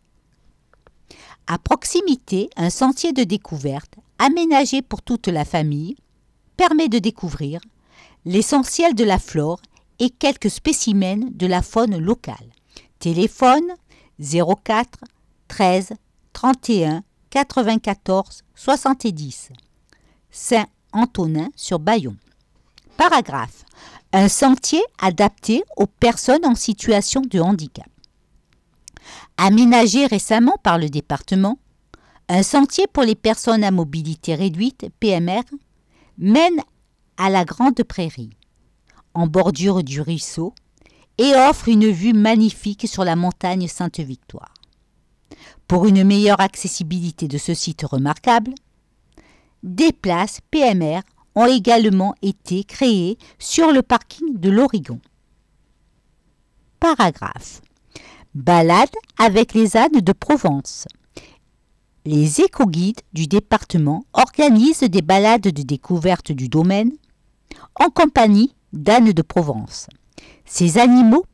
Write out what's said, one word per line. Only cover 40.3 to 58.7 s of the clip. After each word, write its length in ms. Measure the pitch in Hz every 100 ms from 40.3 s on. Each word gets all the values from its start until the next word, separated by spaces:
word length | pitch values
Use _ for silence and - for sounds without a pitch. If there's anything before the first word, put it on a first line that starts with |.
| - 175 - _ _ _ _ _ -
et 140 | 269
offre 340 | 269 269 302 233
une 220 | 220 220
vue 220 | 170 214
magnifique 760 | 220 214 226 220 - 208 202 226
sur 160 | -
la 100 | 180
montagne 540 | 170 180 - 185 185 175
Sainte-Victoire. 840 | - 175 - 139 127 _ - - _ _ _ _ _ _ _ _ - - _ -
Pour 180 | 180 208
une 160 | 196
meilleure 380 | 190 202 208 196
accessibilité 880 | 190 - 185 - 160 180 170 - 151
de 100 | 143
ce 160 | -
site 280 | 170 - -
remarquable, 680 | 156 135 139 156 247 233 226 269 _ _ _ _ _ _ _ _ _ _
des 300 | 185 180 320
places 480 | - 190 170 208 - -
P 80 | 311
M 220 | 254 190
R 200 | 156 170 - _ _ 208
ont 100 | 240
également 720 | 262 214 233 214 190 196 -
été 440 | 196 - - 180
créées 520 | 202 - 262 202 175 226 _ -
sur 320 | - - 320
le 120 | 269
parking 560 | - 240 - - 311 220
de 120 | 185
l'Origon. 500 | 202 269 208 135 120 _ _ _ _ _ _ _ _ _ _ _ _ _ _ _ _ _ -
Paragraphe. 840 | 339 311 180 - - - - - _ _ _ - - - _
Balade 560 | 147 127 175 165